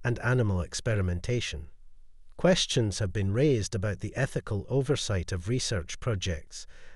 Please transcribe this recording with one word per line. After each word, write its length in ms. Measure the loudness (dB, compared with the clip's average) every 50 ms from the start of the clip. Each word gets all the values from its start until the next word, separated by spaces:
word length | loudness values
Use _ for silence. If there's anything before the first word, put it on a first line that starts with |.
| -2
and 140 | -2 0 0
animal 420 | 2 2 4 4 4 4 2 0
experimentation. 1080 | 0 -2 -4 -4 -2 0 2 2 2 2 0 0 0 0 0 0 0 -2 -6 -6 -8 -10 -14 -16 -16 -18 -18 -18 -18 -18 -18 -18 -18 -16 -4
Questions 600 | 2 6 6 6 6 4 2 4 2 2 2 2
have 160 | 0 -2 0 0
been 180 | 0 0 2
raised 440 | 4 4 4 4 4 4 2 0 -2
about 240 | -2 0 0 -2 -2
the 160 | -4 -6 -2
ethical 500 | -2 -2 0 -2 -4 -2 -2 -2 -2 -2
oversight 640 | 0 0 2 2 2 2 0 2 0 0 0 0 -2
of 160 | -4 -4 -2
research 520 | 0 0 0 0 0 0 -2 -2 -4 -6 -4
projects 640 | -2 -2 0 0 0 -2 -2 -4 -6 -10 -14 -14 -14 -14 -14 -14 -12 -12 -10